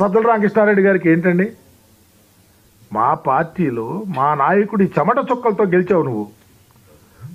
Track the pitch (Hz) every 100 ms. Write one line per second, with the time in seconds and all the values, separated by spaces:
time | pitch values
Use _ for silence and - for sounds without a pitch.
0 | 202 214 233 220 202 220 208 202 196 190
1 | 170 165 180 175 208 - _ _ _ _
2 | _ _ _ _ _ _ _ _ - 107
3 | 120 156 147 135 160 - 143 117 113 175
4 | 208 135 143 147 143 196 208 214 190 160
5 | 160 254 262 254 240 202 202 180 180 185
6 | 139 107 104 _ _ _ _ _ _ -
7 | _ - 139